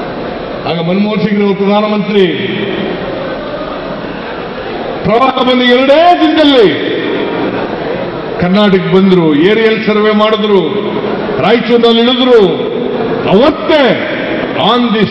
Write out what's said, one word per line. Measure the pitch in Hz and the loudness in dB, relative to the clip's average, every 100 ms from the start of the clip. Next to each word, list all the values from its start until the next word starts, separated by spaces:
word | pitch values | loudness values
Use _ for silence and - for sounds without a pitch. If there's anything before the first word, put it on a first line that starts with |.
| - - - - - - - | -8 -8 -10 -10 -10 -8 -6
ಆಗ | 165 170 | -4 -2
ಮನಮೋಹನ್ | 190 208 202 208 | -2 0 -2 -2
ಸಿಂಗ್ರವರು | 208 202 190 | 0 0 0
ಪ್ರಧಾನಮಂತ್ರಿ, | 196 208 214 208 175 208 175 - 190 - - - - - - - - - - - - - - - - - - - - - - - - - 196 | 0 0 0 -2 0 2 2 0 -4 -4 -6 -6 -6 -6 -8 -8 -8 -8 -8 -10 -10 -10 -10 -10 -10 -10 -10 -10 -10 -10 -10 -8 -8 -6 0
ಪ್ರವಾಹ | 226 262 254 254 | 0 2 0 0
ಬಂದ | 247 247 247 | 2 4 4
ಎರಡೇ | 269 294 349 349 | 4 6 6 4
ದಿನದಲ್ಲಿ | 311 311 294 262 190 139 - - - - - - - - - - - - - - - - | 2 4 4 6 4 2 -4 -4 -4 -4 -4 -4 -4 -4 -6 -6 -6 -6 -8 -8 -8 -2
ಕರ್ನಾಟಕಕ್ಕೆ | 175 196 208 185 165 185 | 0 2 2 2 2 4
ಬಂದ್ರು, | 190 180 160 147 180 | 4 4 4 4 4
ಏರಿಯಲ್ | 220 220 - - | 4 2 0 0
ಸರ್ವೆ | 208 214 214 | 2 2 2
ಮಾಡಿದ್ರು, | 214 208 208 196 156 165 - - - - - - | 2 2 2 2 0 -2 -4 -4 -6 -6 -4 -2
ರಾಯಚೂರಿನಲ್ಲಿ | 190 240 226 240 233 226 233 | 2 2 2 2 4 2 2
ಇಳಿದ್ರು. | 254 254 240 180 - - - - - - - - | 2 4 6 4 0 -4 -4 -4 -4 -4 -2 0
ಅವತ್ತೇ | 190 294 302 - 311 247 147 - - - - - - 175 | 2 2 0 0 2 2 0 -4 -6 -4 -4 -4 -2 0
on | 247 240 214 | 2 2 0
the | 196 | 0